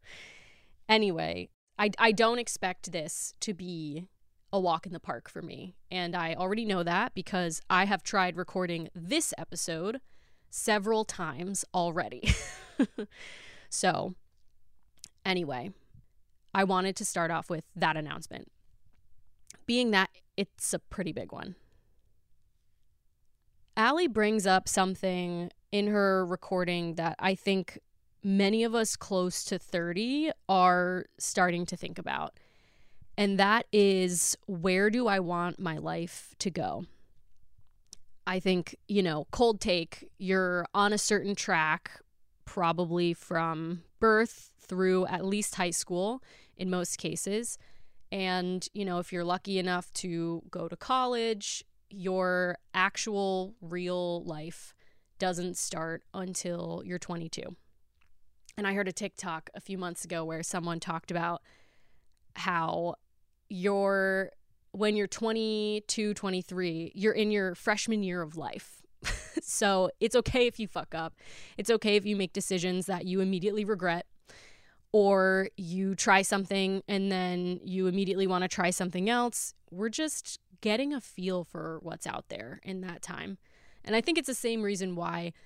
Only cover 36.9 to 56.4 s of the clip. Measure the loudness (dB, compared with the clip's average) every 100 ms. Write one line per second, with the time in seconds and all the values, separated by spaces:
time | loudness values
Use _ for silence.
36.9 | -16 -20 -20 -20 -20 -20 -20 -20 -20 _
37.9 | -18 -16 -10 -4 0 2 2 0 -10 -2
38.9 | 2 2 0 -2 4 4 4 2 0 0
39.9 | -10 -18 -6 0 2 2 0 0 4 4
40.9 | 4 4 2 2 -2 2 4 4 2 -2
41.9 | -18 -20 _ -20 _ -8 0 2 2 2
42.9 | 2 2 0 -2 0 0 -2 -4 -6 -10
43.9 | _ 6 6 4 -2 -20 _ -6 2 4
44.9 | 4 2 0 0 0 -2 -2 0 -2 -2
45.9 | -2 -2 -4 -10 -20 -20 -8 -2 -2 -2
46.9 | -4 -4 -4 -2 -4 -4 -8 -14 -18 -18
47.9 | -18 -10 -4 -2 0 -2 -4 -6 -6 -4
48.9 | -2 -4 -4 -2 -2 -2 -2 0 -2 -4
49.9 | -8 -4 -2 -2 -4 -8 -8 -8 -6 0
50.9 | 2 2 0 -2 -2 -6 -8 -12 _ _
51.9 | -8 -2 0 2 2 0 -4 _ 2 2
52.9 | 0 -4 0 0 0 -4 -10 -10 -6 -2
53.9 | -2 -2 -4 -6 -8 -10 -12 -18 -20 -20
54.9 | -20 _ -4 -2 0 -4 -4 -4 -4 -4
55.9 | -6 -10 -8 -6 -6